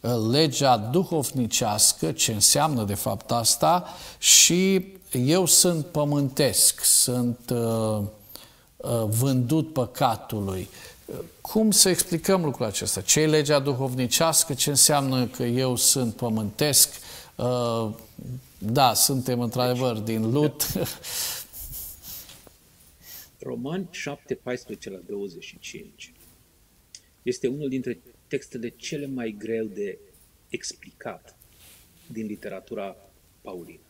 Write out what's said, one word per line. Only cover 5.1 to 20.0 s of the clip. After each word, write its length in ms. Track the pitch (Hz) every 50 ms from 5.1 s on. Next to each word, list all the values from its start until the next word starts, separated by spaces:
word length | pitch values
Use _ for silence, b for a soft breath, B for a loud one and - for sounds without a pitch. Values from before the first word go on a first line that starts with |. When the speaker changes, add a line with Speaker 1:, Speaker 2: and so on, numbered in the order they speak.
| -
Speaker 1:
"Eu 300 | 127 123 135 160 185 185
sunt 400 | 160 - - - 180 175 160 143
pământesc, 1000 | - - 151 147 147 147 143 143 131 127 - 151 127 98 - - - - - -
sunt, 680 | - - - - - 123 123 120 123 117 - - -
uh, 520 | 127 120 117 113 113 113 110 110 107 107 104 101 - - B B B B B B B B B B B _
uh, 260 | - 131 123 117 113 104
vândut 680 | 110 113 127 139 131 127 123 117 151 160 151 160 -
păcatului." 920 | 127 123 120 - - 147 120 113 - - - - 107 101 98 95 92 90 - B B B B B B - - - - - - - -
Cum 300 | - - - 220 220 220
să 180 | 202 - - 190
explicăm 540 | 180 - - - - 160 - - 196 185 170
lucrul 220 | 147 123 - 123
acesta? 360 | 110 98 - - 107 - -
Ce 180 | - - - 151
e 80 | 156 156
legea 320 | 151 156 147 139 151 143
duhovnicească? 920 | 135 143 135 123 135 131 127 127 127 117 - - 165 165 156 - - - 143
Ce 160 | 127 - -
înseamnă 580 | 147 135 - - 151 143 139 135 131 127 123 110
că 160 | - - 127
eu 320 | 120 120 127 131 127 127
sunt 400 | 110 - - - 135 127 117 104
pământesc? 760 | - 123 120 110 110 110 101 - - 151 151 135 - - - - - B B B B B B B
Uh, 600 | - 120 123 123 123 120 120 113 117 113 110 104 - - - - - - 127 123 127 - - - -
da, 360 | 95 107 117 143 139 123 107
suntem 460 | - - - 139 131 117 - 123 120
într-adevăr 580 | 123 113 - 127 123 123 127 123 127 127 117
din 340 | 107